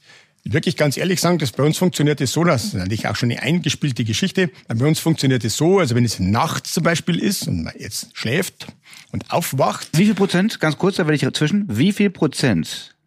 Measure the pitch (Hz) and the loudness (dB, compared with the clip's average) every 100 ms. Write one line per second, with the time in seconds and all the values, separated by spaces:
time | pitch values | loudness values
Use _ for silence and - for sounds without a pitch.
0 | _ - _ _ - 139 180 - 151 - | _ -20 _ _ -4 -2 -2 0 0 0
1 | 175 175 170 175 143 - 147 - 185 - | -2 0 2 0 0 0 0 2 0 2
2 | 147 147 139 147 175 131 208 92 92 107 | 0 0 -2 0 2 2 0 -4 -4 -2
3 | - 101 120 - 127 175 156 - 147 120 | -2 -2 -2 -2 0 0 -2 -2 -2 -2
4 | 113 107 190 - 185 - - 113 147 156 | -2 -2 -2 0 -2 -4 -6 0 2 2
5 | 165 156 135 127 113 - 160 196 139 117 | 0 2 2 2 0 0 4 4 4 2
6 | 120 - 92 113 165 - - - 165 170 | 2 0 0 2 0 -4 -4 -2 0 0
7 | - 170 202 190 - 87 80 - - - | -2 -2 -2 -2 -4 -4 -6 -10 -12 -10
8 | - - 107 139 - - - - - - | -12 -8 -2 -2 -2 -10 -20 -20 -20 -20
9 | - - - - - 135 175 - - 156 | -10 -10 -4 -4 -2 0 0 -2 -2 2
10 | 208 190 196 180 214 - 156 139 185 196 | 4 4 2 2 0 0 -2 0 0 2
11 | 156 147 131 - 151 208 196 107 185 208 | 0 2 0 0 0 0 0 2 2 2
12 | 202 - 143 - 135 82 76 - - _ | 0 2 -2 0 0 2 -2 -8 -14 _